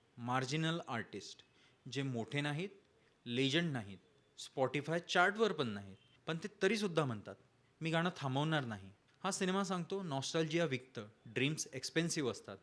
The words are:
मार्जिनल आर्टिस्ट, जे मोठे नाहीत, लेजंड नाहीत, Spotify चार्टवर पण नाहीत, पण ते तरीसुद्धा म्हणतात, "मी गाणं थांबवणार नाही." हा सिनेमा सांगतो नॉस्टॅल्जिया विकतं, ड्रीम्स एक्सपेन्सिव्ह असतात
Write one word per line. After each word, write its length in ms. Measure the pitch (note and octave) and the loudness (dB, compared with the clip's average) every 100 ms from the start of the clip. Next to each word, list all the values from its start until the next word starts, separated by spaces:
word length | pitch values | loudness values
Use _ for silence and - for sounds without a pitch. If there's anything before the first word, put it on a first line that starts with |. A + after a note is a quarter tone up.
| _ - | _ -8
मार्जिनल 600 | A#2+ B2+ C3 D3+ D#3+ E3 - | 0 0 2 0 0 0 -2
आर्टिस्ट, 580 | A#2+ G2 G2+ - - - _ - _ C3+ | -4 -4 -8 -12 -16 -20 _ -20 _ -8
जे 100 | B2 | -4
मोठे 400 | C#3 A#2+ G#2+ C#3+ | -2 -2 -2 -2
नाहीत, 280 | D3 D3 G3 - _ _ _ _ B2 | -2 -2 -6 -10 _ _ _ _ -2
लेजंड 460 | A#2+ C3+ D3+ F3 | 2 4 4 2
नाहीत, 260 | C3 G2+ F#2+ - _ _ - | -2 -6 -12 -20 _ _ -16
Spotify 580 | - - B2+ D3+ C#3+ E3+ | -8 0 2 2 0 -2
चार्टवर 540 | E3+ F#3 F3+ G#3 A3 | 2 4 6 4 2
पण 160 | D#3+ A#2+ | 2 -2
नाहीत, 280 | G2+ G2 F#2+ _ _ - | -4 -8 -16 _ _ -6
पण 100 | D#3+ | -6
ते 100 | G3+ - | -6 0
तरीसुद्धा 440 | F#3+ A3 G#3 D#3+ C#3+ | 2 2 2 2 2
म्हणतात, 300 | G#2+ F#2+ F#2+ _ _ _ - | -2 -8 -14 _ _ _ -8
"मी 100 | D#3+ | 0
गाणं 180 | E3 F3 F3+ | 2 2 0
थांबवणार 480 | C#3+ C3 D#3 D#3 B2 | 0 2 2 2 0
नाही." 240 | G#2+ G2 - _ _ | -6 -10 -20 _ _
हा 80 | F#3+ | -4
सिनेमा 320 | G3 F#3 F#3+ | 0 0 2
सांगतो 400 | F#3+ F#3 D#3+ G3 | 0 -2 -2 -4
नॉस्टॅल्जिया 640 | F#3 C#3 C3 E3 D#3+ E3 E3 | -2 -2 0 0 2 2 2
विकतं, 420 | C3 - - G#2 - - | 0 -4 -10 -12 -14 -6
ड्रीम्स 420 | G#2+ C3+ D#3 - | 0 2 0 -4
एक्सपेन्सिव्ह 580 | C3 - E3 E3 E3+ B2+ | -8 -2 0 2 2 0
असतात 260 | A#2 - G2 | -2 -8 -16